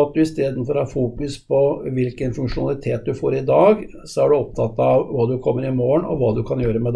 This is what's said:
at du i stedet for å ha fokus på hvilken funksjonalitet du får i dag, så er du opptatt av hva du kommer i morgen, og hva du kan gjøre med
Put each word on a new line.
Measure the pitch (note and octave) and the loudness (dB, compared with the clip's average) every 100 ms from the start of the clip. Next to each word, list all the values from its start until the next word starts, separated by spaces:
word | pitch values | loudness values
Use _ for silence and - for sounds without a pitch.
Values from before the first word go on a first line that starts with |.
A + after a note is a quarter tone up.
at | D3 D#3+ | 4 2
du | |
i | D#3 | 0
stedet | - C3+ C3 B2 | 0 -2 -2 -2
for | C#3+ | -2
å | |
ha | C3+ | -2
fokus | C#3+ B2 A2+ C#3+ - - | -2 -2 -2 -8 -8 -2
på | C3+ C#3+ D3 C#3 C3 | 2 2 0 -4 -2
hvilken | B2+ - C3 - | -2 -2 -6 -4
funksjonalitet | - - C3 C#3 B2 A#2 - | -4 -2 -2 -2 -4 -4 -4
du | B2+ | -2
får | C#3 C3 | -2 0
i | C3+ | 2
dag, | C#3 F#3+ G#3+ - - | 4 6 4 0 -16
så | - - C3+ | -8 0 4
er | |
du | D3 | 4
opptatt | G#2+ - A2+ A#2+ | 0 -2 -2 0
av | B2+ C3 - | 2 2 2
hva | B2+ A#2 | 0 0
du | B2+ | 0
kommer | B2+ B2 | -2 -2
i | C3 | -2
morgen, | B2+ B2 D3+ | 0 2 2
og | - D#3 | 0 0
hva | A#2 A2+ | 0 0
du | |
kan | G#2+ C3 | -2 -2
gjøre | A#2+ A2+ | 0 0
med | A#2+ | 0